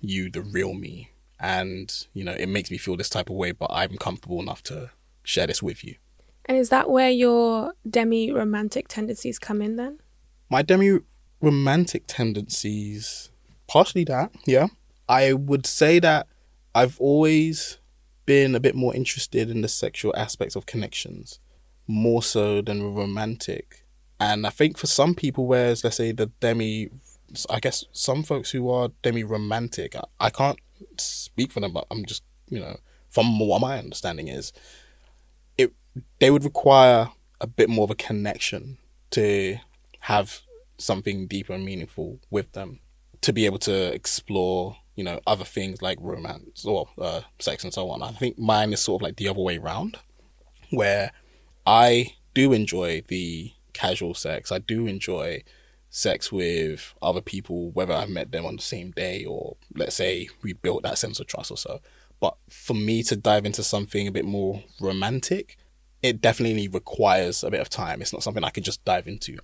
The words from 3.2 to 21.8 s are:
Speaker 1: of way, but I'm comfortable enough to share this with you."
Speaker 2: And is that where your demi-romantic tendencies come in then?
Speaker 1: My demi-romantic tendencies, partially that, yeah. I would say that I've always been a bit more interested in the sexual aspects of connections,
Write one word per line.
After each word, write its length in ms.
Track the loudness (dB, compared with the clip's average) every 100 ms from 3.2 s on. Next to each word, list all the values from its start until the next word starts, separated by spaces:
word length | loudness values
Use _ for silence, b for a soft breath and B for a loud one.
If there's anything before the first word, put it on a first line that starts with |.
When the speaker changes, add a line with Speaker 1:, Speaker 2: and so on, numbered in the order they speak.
| -4
Speaker 1:
of 60 |
way, 160 | -4 -4
but 180 | -4 -4
I'm 240 | -2 -4 -4
comfortable 440 | -8 -8 -8 -8
enough 220 | -6 -10
to 280 | -12 -12 -14 _ _ _
share 240 | -4 -2 0
this 120 | -2
with 220 | -4 -8
you." 140 | -12 -18 _ _ _ _
Speaker 2:
And 120 | 0 2
is 120 | 4
that 200 | 4 4
where 220 | 4 4
your 640 | 4 4 6 4 2 -4 -8 -2
demi-romantic 1000 | 2 4 2 2 0 0 0 -2 -4 -6
tendencies 540 | -6 -6 -6 -6 -8
come 200 | -6 -4
in 140 | -2
then? 240 | -4 -6 -10 _ _ _ _ -2
Speaker 1:
My 140 | 0
demi-romantic 1400 | 4 6 6 4 0 _ _ 0 2 4 4 4 2 -2 -6
tendencies, 1200 | -2 -2 -2 -4 -4 -2 -4 -6 -8 -10 -10 -14 _ _ _ 2
partially 380 | 6 6 4
that, 260 | 0 0 -4 -4
yeah. 240 | 4 4 4 -2 _ _ 2
I 240 | 6 6
would 340 | 4 2 0 2
say 320 | 4 8 8
that 300 | 6 4 0 _ _ _ _
I've 260 | 4 4 4
always 760 | 4 6 6 6 4 0 -6 -10 _ _ _ _ 4
been 280 | 6 6
a 60 | 4
bit 160 | 4 4
more 180 | 0
interested 560 | 0 -4 -4 -2 -2 0
in 120 | -2
the 60 | -2
sexual 460 | -2 -4 -2 -2 -2
aspects 380 | -4 -4 -6
of 120 | -6 -8
connections, 760 | -6 -6 -8 -10 -12 -16 -20 _ _ _ _